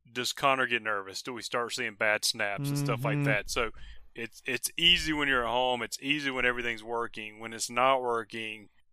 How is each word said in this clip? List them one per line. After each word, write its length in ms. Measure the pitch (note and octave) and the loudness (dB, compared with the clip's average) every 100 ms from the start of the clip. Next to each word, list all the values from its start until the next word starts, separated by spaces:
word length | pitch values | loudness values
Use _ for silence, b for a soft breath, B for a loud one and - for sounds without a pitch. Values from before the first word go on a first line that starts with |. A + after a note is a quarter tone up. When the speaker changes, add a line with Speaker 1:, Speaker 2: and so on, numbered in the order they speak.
| _ | _
Speaker 1:
does 200 | A#2+ A#2 | -6 -4
Connor 340 | - C#3+ C3 B2 | 2 4 4 4
get 140 | A#2+ | 0
nervous? 380 | A2 G2+ F#2+ F#2 | 0 -2 -4 -10
Do 120 | - | -8
we 80 | A#2+ | -8
start 320 | - B2 A#2 | -4 -2 -2
seeing 220 | B2 A#2+ G2+ | -2 -4 0
bad 300 | A2 G#2+ - | 2 4 2
snaps 420 | A2+ G#2 G2 C#3 | 0 0 0 -2
and 80 | C#3+ | 0
stuff 280 | C#3+ A#2 B2+ | 0 0 0
like 100 | C#3+ | 2
Speaker 2:
Mm-hmm. 80 | C#3+ | 2
Speaker 1:
that? 240 | G#2 G2 | 2 0
So 220 | - A2+ - b b - - | 0 -2 -2 b b -14 -12
it's, 260 | A#2 - - | -12 -10 -6
it's 240 | B2 - - | -4 -4 2
easy 360 | E3+ F3 D#3 | 4 6 4
when 140 | D3+ C#3+ | 0 2
you're 180 | C3 A#2 | 2 2
at 40 | |
home. 300 | A#2+ B2+ B2 | 2 2 0
It's 160 | A2+ - | -2 -6
easy 280 | C#3 D3+ C#3 | -2 0 0
when 140 | C3 B2 | 2 2
everything's 380 | B2 A#2+ A2+ | 2 -2 -4
working. 560 | A2 A#2 A2+ - G#2+ G#2+ | -4 -4 -4 -6 -12 -10
When 140 | A2+ | -10
it's 160 | A2+ - | -8 -4
not 320 | A#2+ C3 C3+ | 2 4 4
working, 680 | B2 A#2 A2 A#2 A2 G#2+ G2+ _ _ | 2 -2 -2 -8 -8 -10 -16 _ _